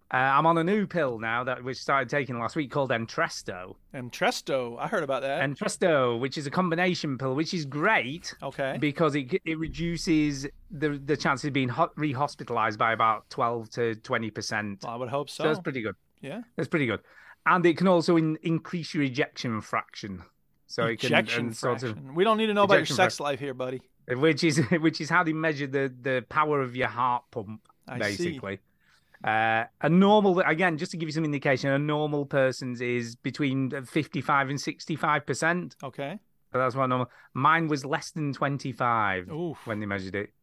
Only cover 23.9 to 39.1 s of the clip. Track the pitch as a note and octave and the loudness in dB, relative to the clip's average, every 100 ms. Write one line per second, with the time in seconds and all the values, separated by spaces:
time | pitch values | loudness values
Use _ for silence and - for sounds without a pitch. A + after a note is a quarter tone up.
23.9 | _ - B2 D#3+ C#3+ E3 C#3+ B2 F3 D#3+ | _ -6 2 4 4 2 2 2 2 2
24.9 | - D3+ E3+ E3 D#3 D#3+ C#3+ C#3 C#3 C3+ | 0 0 2 2 0 -2 -2 -2 -2 -2
25.9 | B2+ C3 B2+ A2 D3+ D3+ C#3+ B2+ B2 A#2+ | -4 -2 -2 0 0 2 2 0 -2 -2
26.9 | A2 B2 B2 - A#2+ G2+ A2 _ _ - | 0 0 0 -4 -10 -10 -12 _ _ -12
27.9 | B2 G#2 G2+ F3 C#3 G2 G2+ _ _ _ | -4 -2 -2 -4 -4 -8 -10 _ _ _
28.9 | _ _ _ A2 A2 A2+ A2+ A2+ _ D3 | _ _ _ -2 2 2 0 -2 _ 4
29.9 | F3 G3 G#3+ G3+ F3+ D3+ D#3+ F#3 D3+ F3 | 6 8 8 6 4 2 2 2 0 -6
30.9 | F3 D#3+ D3+ D#3 C#3+ D3 B2+ C#3+ C#3 D3+ | -6 -4 -2 -2 0 2 2 2 0 2
31.9 | D3+ D3+ D3 C#3 C#3+ C3 B2 C3 B2 B2 | 0 0 -2 0 2 2 0 -6 -4 -2
32.9 | B2 A#2 A#2+ C#3 B2 C#3+ C3+ C3 C#3 B2 | -2 -4 -6 -8 -2 0 0 -2 -4 -2
33.9 | E3 C3+ C#3+ B2+ C#3+ C3+ C#3+ - - - | -2 -2 -4 2 2 2 -2 -6 -8 -6
34.9 | D3+ D#3+ D3 - C3+ D#3+ F3 D#3+ - C3+ | -2 0 0 0 0 0 0 -4 -10 -14
35.9 | - C#3 G3+ - _ _ B2+ B2+ B2+ C3 | -8 -8 -8 -14 _ _ -2 0 0 0
36.9 | B2+ A#2+ - - B2+ C#3+ E3 D#3+ D3+ C3+ | 0 -2 -8 -12 0 2 4 2 -2 -2
37.9 | D3+ - D#3+ D3 B2+ C#3+ C#3 C#3 - B2 | -6 -6 -6 -6 -2 -2 -2 -6 -2 2
38.9 | A#2 G2+ | 2 2